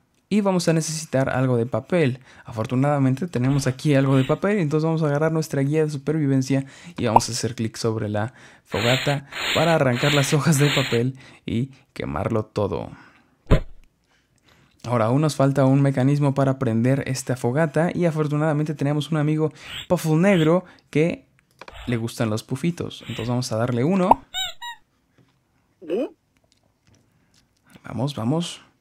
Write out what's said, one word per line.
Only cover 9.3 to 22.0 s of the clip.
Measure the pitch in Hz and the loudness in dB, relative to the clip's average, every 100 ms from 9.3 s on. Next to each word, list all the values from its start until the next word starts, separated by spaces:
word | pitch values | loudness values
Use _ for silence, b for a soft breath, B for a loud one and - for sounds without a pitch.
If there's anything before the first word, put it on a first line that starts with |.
| B - | B -4
para | - 160 160 | 0 2 2
arrancar | 131 120 143 | 2 0 0
las | 143 135 | 0 2
hojas | 151 165 139 | 2 2 4
de | 147 | 2
papel | 139 131 117 127 131 B B - | 2 0 0 0 -4 B B -4
y | 110 135 B B | -4 -4 B B
quemarlo | - 64 76 110 110 - | -10 -6 -4 -2 -2 -2
todo. | - 98 67 - - B B B _ - - - - - _ _ _ _ _ b b b b | -4 -2 -4 -8 -14 B B B _ 2 2 2 -14 -20 _ _ _ _ _ b b b b
Ahora | 117 120 | -2 0
aún | 110 135 | 2 2
nos | 156 - | 2 2
falta | 139 139 131 | 2 4 4
un | 135 | 4
mecanismo | 139 135 131 143 143 | 4 2 2 2 2
para | 139 135 131 | 2 0 2
prender | 127 113 127 139 - | 0 2 2 2 -2
esta | 127 - 123 | -6 -4 -4
fogata | 123 135 165 151 175 | -2 0 0 0 0
y | - 170 | 0 0
afortunadamente | 156 147 147 156 147 151 | 0 -2 0 0 0 -2
tenemos | 151 139 147 139 | -2 -2 -2 -2
un | 160 | -2
amigo | 147 156 156 B B B B | 0 0 -2 B B B B
Puffle | 175 160 156 | 0 2 4
Negro | 196 185 156 180 B B _ | 4 4 4 2 B B _
que | 147 170 - _ _ _ _ - - - | 0 0 -2 _ _ _ _ -20 -12 -4
le | |
gustan | 120 | -4